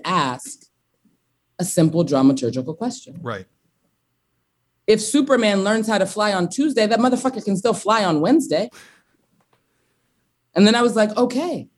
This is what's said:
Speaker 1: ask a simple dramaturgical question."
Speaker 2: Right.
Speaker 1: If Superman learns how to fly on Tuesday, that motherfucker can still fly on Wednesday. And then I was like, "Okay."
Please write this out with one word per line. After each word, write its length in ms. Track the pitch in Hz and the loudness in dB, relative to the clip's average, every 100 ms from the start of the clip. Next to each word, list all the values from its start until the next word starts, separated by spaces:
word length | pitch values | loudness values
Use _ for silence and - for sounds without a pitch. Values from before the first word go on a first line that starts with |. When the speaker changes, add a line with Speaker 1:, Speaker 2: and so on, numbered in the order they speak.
| 160 | -2
Speaker 1:
ask 600 | 180 139 127 - - _ _ _ _ _ _ _ _ _ - | -2 -2 -6 -12 -20 _ _ _ _ _ _ _ _ _ -8
a 80 | 180 | -4
simple 400 | - 165 160 151 | 2 2 2 0
dramaturgical 720 | 139 135 135 120 123 127 165 | 2 2 2 -2 -4 -8 -8
question." 420 | 240 - - 156 | -8 -8 -14 -14
Speaker 2:
Right. 240 | 135 101 95 _ _ _ _ _ _ _ _ _ _ _ _ _ - | -10 -10 -12 _ _ _ _ _ _ _ _ _ _ _ _ _ 0
Speaker 1:
If 160 | 214 | 0
Superman 640 | 214 294 277 262 214 202 | 2 -2 2 2 2 0
learns 240 | 196 226 214 | 0 0 0
how 100 | 208 | 0
to 80 | 190 | -2
fly 280 | 214 208 | -2 -2
on 160 | 190 175 | 0 -2
Tuesday, 360 | - 294 240 214 | -2 -2 0 0
that 140 | 220 | 2
motherfucker 440 | 254 254 262 226 | 2 0 -2 -4
can 140 | 208 190 | -4 -2
still 160 | 233 | -2
fly 320 | - - 226 190 | -2 0 0 2
on 160 | 151 | 0
Wednesday. 480 | 170 311 - 156 226 - - _ _ _ _ _ _ _ _ _ _ _ _ _ _ _ _ | 2 2 2 -2 -4 -10 -20 _ _ _ _ _ _ _ _ _ _ _ _ _ _ _ _
And 140 | - 208 | 4 4
then 80 | 233 | 4
I 80 | |
was 120 | 240 208 | 2 2
like, 220 | 214 214 | 0 0
"Okay." 500 | 247 247 349 214 - | -2 -2 -4 -6 -10